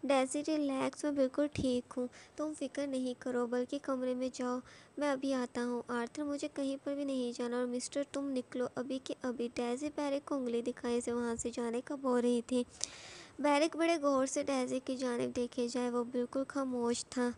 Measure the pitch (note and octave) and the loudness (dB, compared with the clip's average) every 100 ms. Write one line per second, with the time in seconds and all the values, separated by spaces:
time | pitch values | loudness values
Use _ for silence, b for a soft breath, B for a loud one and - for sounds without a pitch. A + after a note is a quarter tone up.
0 | C4 C#4 C4 D4 D4 D#4 C#4+ C4+ C4 - | 4 4 4 0 2 2 2 2 0 0
1 | D4 C#4+ C4 - D4 - C4 B3 - - | -2 2 2 4 0 2 0 0 -2 -6
2 | B3 B B - D4+ D4+ C4+ - C#4+ C4 | -6 B B -6 -6 -4 -6 -4 -2 -2
3 | B3+ B3 C4 B3 A#3+ B3 B3 C#4+ - C4 | -2 -4 -2 -2 0 0 0 -4 -2 -2
4 | B3+ B3 B3+ B3 B3 B3 - B B - | 0 0 -2 -2 -2 -2 -6 B B -2
5 | D4 C4+ C4+ C4 B3 - A#3+ A#3+ - A#3+ | 0 2 2 0 0 -2 -2 -2 -2 -2
6 | A#3 - D4 C#4+ D4+ - C4+ C4+ C#4+ C#4+ | -2 -4 -4 -2 -4 -2 -2 -2 -2 -2
7 | C#4+ C4 A#3+ A#3+ A#3+ A#3+ B3 B3 - C#4 | 0 0 -2 -2 -2 0 0 -2 -2 -4
8 | C#4+ C#4 C#4 C4 B3 B3+ B3 - B3+ C4 | -2 -4 -2 -4 -4 -4 -4 -4 -4 -4
9 | - - B3+ A#3 A#3+ A#3+ A#3+ B3 D4+ D4 | -4 -4 -4 -2 -4 -2 -2 -2 -4 -2
10 | C#4+ C#4 - C#4+ B3 A#3 A#3+ A#3+ A#3+ A#3+ | -2 -2 -2 -2 0 0 -2 -2 0 0
11 | A#3+ A#3+ A#3+ A#3 A#3+ A#3 A#3+ A#3 C4 D4 | 0 -2 0 -2 -2 -2 -2 -2 -4 -2
12 | C#4 B3 A#3+ A#3+ A3+ B3 B3 B B B | 2 4 4 2 2 0 0 B B B
13 | B B B B C#4+ C#4+ D#4+ D4+ E4 E4+ | B B B B 4 6 4 4 4 4
14 | C#4+ C4+ C4+ C#4+ C#4+ C4+ B3+ C4 - C4 | 4 4 2 0 0 0 0 -2 -2 -2
15 | B3+ A#3+ B3+ B3 A#3+ - A#3+ A#3+ B3 A#3+ | 0 0 0 0 -2 0 -2 0 0 0
16 | A#3+ B3 A#3+ C4+ C4+ C#4 C4+ B3 A#3+ A#3+ | 0 -2 0 -2 -2 -2 0 0 2 0
17 | - - B3 | -2 0 0